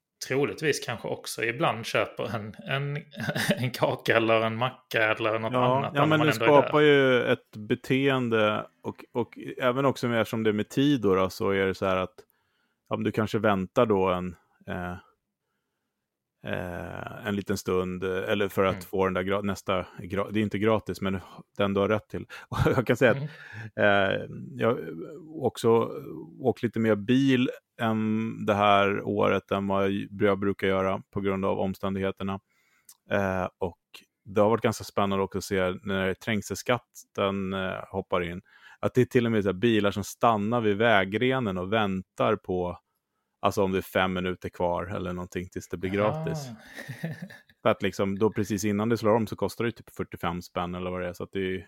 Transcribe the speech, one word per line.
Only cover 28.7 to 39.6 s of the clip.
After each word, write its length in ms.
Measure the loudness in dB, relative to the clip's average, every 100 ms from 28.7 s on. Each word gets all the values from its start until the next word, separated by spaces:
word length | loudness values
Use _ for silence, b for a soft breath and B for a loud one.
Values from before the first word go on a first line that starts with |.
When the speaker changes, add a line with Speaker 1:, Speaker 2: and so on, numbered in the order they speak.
| 6 4 2
Speaker 2:
året 500 | -2 2 2 2 0
än 160 | -2 0
vad 240 | 0 0 0 -4 0
jag 200 | 2 2
brukar 280 | 0 0 0
göra 340 | 2 0 -2 -6
på 100 | -4
grund 240 | -2 0 0
av 140 | 0
omständigheterna. 800 | -2 -2 -4 -2 -2 -4 -6 -6 -10 b b b b b -2
Eh, 380 | 0 2 0 -4 -4
och 220 | -6 -8 _ -20 -20 _
det 180 | -4 2
har 80 | 4
varit 120 | 4
ganska 200 | 0 -2
spännande 400 | -6 -2 0 0
också 140 | -2 -4
att 60 |
se 300 | -4 0 0 -2
när 300 | -4 -2 -2
trängselskatten, 1400 | -2 -4 -4 -4 -6 -2 -2 -4 -20 -10 -2 0 0 -4
eh, 300 | -4 -4 -6 -8
hoppar 340 | -8 -2 -2
in, 180 | -2 -6 -14 B B B
att 140 | 0
det 80 | 2
är 40 | 4
till 200 | 4 2
och 60 |
med 120 | 2
så 60 | 0
här 40 |
bilar 380 | 2